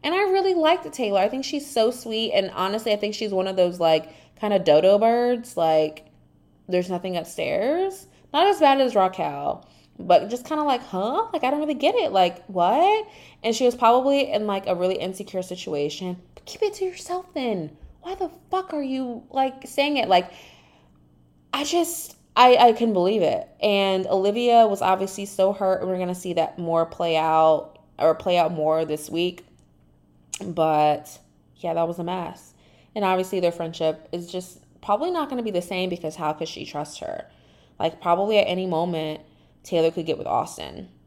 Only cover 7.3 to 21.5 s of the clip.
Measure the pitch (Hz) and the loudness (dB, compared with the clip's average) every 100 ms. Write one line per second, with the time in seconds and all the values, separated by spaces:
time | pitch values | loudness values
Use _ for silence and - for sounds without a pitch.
7.3 | - - - 220 330 381 381 - _ _ | -6 -2 -2 0 0 -2 -6 -20 _ _
8.3 | 285 381 359 294 269 262 208 185 185 156 | 0 2 4 4 4 2 2 2 0 -6
9.3 | 143 147 - - _ _ _ 175 175 208 | -4 -6 -6 -10 _ _ _ 4 4 4
10.3 | 247 - 302 294 247 - 185 208 311 453 | -8 -6 -4 -2 -2 -4 -4 -2 -2 -2
11.3 | 320 254 294 302 262 269 480 349 190 180 | -2 -2 -2 -2 0 2 2 0 2 2
12.3 | 180 - 185 175 247 370 427 427 - - | 0 -10 0 2 4 4 2 -2 -16 -20
13.3 | _ 226 226 247 240 233 240 262 277 277 | _ -4 0 0 4 4 4 4 2 0
14.3 | 208 214 196 190 175 185 190 185 190 202 | -2 -2 -4 -2 -2 0 -2 -6 -8 -8
15.3 | 190 185 180 - 151 147 147 180 180 - | -8 -8 -10 -6 -4 -4 -4 -8 -10 -14
16.3 | - - - 415 415 381 359 - 359 359 | -20 -20 -4 -4 -2 -8 -8 -8 -8 -8
17.3 | 311 247 196 151 - - - 339 381 349 | -6 -4 -4 -6 -12 -20 -18 -12 -8 -8
18.3 | - _ 370 370 311 269 262 254 233 - | -8 _ -6 -4 -6 -4 -4 -6 -10 -8
19.3 | 269 269 262 - - 285 294 220 180 180 | -2 -2 -4 -10 -2 0 0 4 2 2
20.3 | - - - _ _ _ _ _ _ _ | -12 -20 -20 _ _ _ _ _ _ _
21.3 | _ _ | _ _